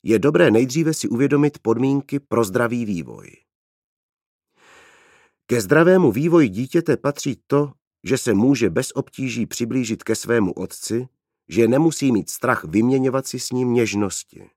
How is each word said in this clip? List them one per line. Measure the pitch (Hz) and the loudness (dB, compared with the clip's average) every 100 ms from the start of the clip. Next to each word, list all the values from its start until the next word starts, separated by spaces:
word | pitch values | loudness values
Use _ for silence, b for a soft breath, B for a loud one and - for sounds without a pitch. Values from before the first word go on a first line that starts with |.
je | - 110 | 2 2
dobré | 139 160 160 | 4 4 4
nejdříve | 110 127 135 160 | 4 2 0 -2
si | 156 - | -2 -4
uvědomit | 120 139 143 147 - | 0 2 2 0 0
podmínky | 110 117 131 139 - 143 | -2 0 0 -2 -4 -8
pro | _ 113 | _ -2
zdravý | 107 101 120 123 110 | 0 0 -2 -2 -4
vývoj. | 87 64 52 50 _ _ _ _ _ _ _ _ _ _ _ _ b b b b b b b b b _ | -6 -8 -16 -20 _ _ _ _ _ _ _ _ _ _ _ _ b b b b b b b b b _
Ke | 120 | -2
zdravému | 92 151 170 185 156 | 2 4 6 6 4
vývoji | 104 165 170 131 | 2 2 4 2
dítěte | 92 131 170 165 127 | -2 -2 -2 0 -2
patří | 143 143 143 113 _ | -2 -4 -8 -8 _
to, | 139 147 - _ _ | -2 -2 -8 _ _
že | - 131 | -4 -2
se | 123 | 0
může | 101 123 131 107 | 2 2 2 0
bez | 80 131 - | -2 -4 -8
obtíží | - - 131 117 107 | -10 -8 -8 -6 -6
přiblížit | - 117 131 113 107 | -6 -4 -4 -4 -6
ke | - 113 | -4 -6
svému | - 117 95 | 0 0 0
otci, | - 95 - - 113 127 _ _ _ _ | -4 -10 -12 -6 -6 -6 _ _ _ _
že | 90 113 | 2 4
nemusí | 131 165 151 139 | 4 2 2 0
mít | 110 - | 0 -2
strach | - 120 113 | -6 -2 -2
vyměňovat | 90 98 120 135 131 131 135 | 0 0 2 0 0 -2 -6
si | 127 | -10
s | - | -6
ním | 127 127 | -4 0
něžnosti. | 120 113 101 101 - - 92 92 | 0 0 0 -2 -4 -14 -20 -20